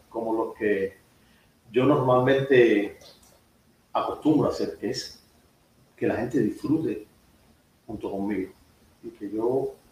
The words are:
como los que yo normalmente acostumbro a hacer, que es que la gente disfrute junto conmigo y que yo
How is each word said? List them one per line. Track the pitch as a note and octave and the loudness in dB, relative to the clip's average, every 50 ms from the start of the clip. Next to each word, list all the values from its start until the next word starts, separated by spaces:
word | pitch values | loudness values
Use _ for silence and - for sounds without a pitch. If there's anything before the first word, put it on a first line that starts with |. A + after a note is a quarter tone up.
| _ _ | _ _
como | - A2+ A2+ A2+ A2 | -10 -8 -6 -4 -4
los | A2 A2+ A2 - | -4 -4 -6 -6
que | - A2+ G#2 G2+ G2 G2 F#2+ - _ _ _ _ _ _ _ _ _ _ _ _ _ _ - | -4 -2 -2 0 0 -2 -6 -8 _ _ _ _ _ _ _ _ _ _ _ _ _ _ -4
yo | - B2+ B2+ | 0 2 4
normalmente | C#3 D3 B2 B2+ B2+ B2 B2 B2+ C3+ C3+ C3+ C3+ - C#3 B2 A#2+ A2 G#2+ G2+ G2+ - - - - - - - - - _ _ _ _ _ _ _ _ _ _ _ _ | 4 4 2 4 2 4 4 4 4 2 2 2 4 6 6 8 6 6 4 0 -2 -8 -14 -20 -20 -20 -20 -20 -20 _ _ _ _ _ _ _ _ _ _ _ _
acostumbro | - A2+ - G2+ - - - D3 - - - - | -6 -4 -4 -4 -6 -2 2 2 4 4 2 0
a | |
hacer, | - - G#2 - - - | 0 -2 -4 -6 -6 -6
que | - G#2+ | -6 -6
es | - - - - - - _ _ _ _ _ _ _ _ _ _ _ _ _ _ _ | -6 -6 -8 -12 -16 -20 _ _ _ _ _ _ _ _ _ _ _ _ _ _ _
que | - - | -4 -2
la | G#2 G2+ G#2+ | -2 -2 -2
gente | A#2 - - C3+ | -4 -2 0 0
disfrute | A2 G#2 - - - - D#3 D#3+ - A#2+ G#2 - - - _ _ _ _ _ _ _ _ _ _ _ _ _ _ _ - | 0 0 -2 -4 -4 -2 -2 0 0 -4 -6 -8 -12 -20 _ _ _ _ _ _ _ _ _ _ _ _ _ _ _ -14
junto | A2 G2+ - F#2+ | -12 -10 -8 -8
conmigo | F#2+ G2 G2 G#2 G#2 F#2 - - - _ _ _ _ _ _ _ _ _ | -6 -4 -4 -4 -4 -4 -6 -8 -10 _ _ _ _ _ _ _ _ _
y | - A#2 | -18 -18
que | - - G#2 G2 | -16 -12 -12 -8
yo | G#2 A2 A2+ A#2+ C3 C3+ - - - - _ _ | -6 -2 -2 0 0 0 -2 -4 -8 -12 _ _